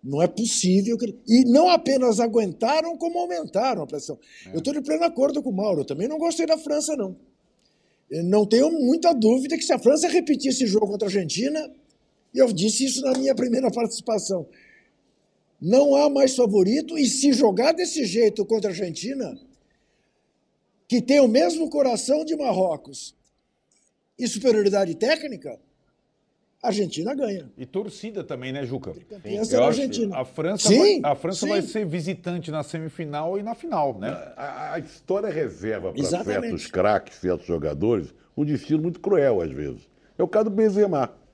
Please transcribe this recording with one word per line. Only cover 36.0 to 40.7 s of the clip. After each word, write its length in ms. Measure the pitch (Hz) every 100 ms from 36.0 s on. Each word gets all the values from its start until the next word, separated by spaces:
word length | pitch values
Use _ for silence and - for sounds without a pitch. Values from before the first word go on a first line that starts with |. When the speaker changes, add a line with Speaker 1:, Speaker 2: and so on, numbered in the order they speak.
Speaker 1:
Exatamente. 400 | 90 175 95 104
Speaker 3:
certos 260 | 85 80 -
craques, 480 | 92 98 101 - -
certos 300 | 90 87 -
jogadores, 640 | 85 76 73 104 113 73 _ _ -
um 80 |
destino 380 | 147 147 - 156
muito 180 | 165 170
cruel, 400 | - 190 139 107
às 100 | 82
vezes. 360 | 67 73 62 _ _ _ _
É 60 |
o 40 | -
caso 180 | 214 220
do 60 | 196
Benzema. 580 | 220